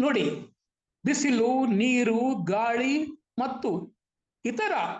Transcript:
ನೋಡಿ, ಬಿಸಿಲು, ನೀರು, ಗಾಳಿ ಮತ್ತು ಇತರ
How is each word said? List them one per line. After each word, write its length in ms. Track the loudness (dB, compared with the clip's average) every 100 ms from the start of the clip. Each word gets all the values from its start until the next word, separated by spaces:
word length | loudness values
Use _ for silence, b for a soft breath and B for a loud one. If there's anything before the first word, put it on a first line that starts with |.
ನೋಡಿ, 300 | 0 0 -2 -6 -14 _ _ _ _ _
ಬಿಸಿಲು, 640 | -4 2 4 4 2 2 2
ನೀರು, 760 | 2 2 2 2 2 0 -2
ಗಾಳಿ 600 | -2 0 0 0 0 0 -4 -10 _ -6
ಮತ್ತು 600 | -6 -4 -4 -4 -8 _ _ _ _ _
ಇತರ 280 | -6 -4 -2 -2 -4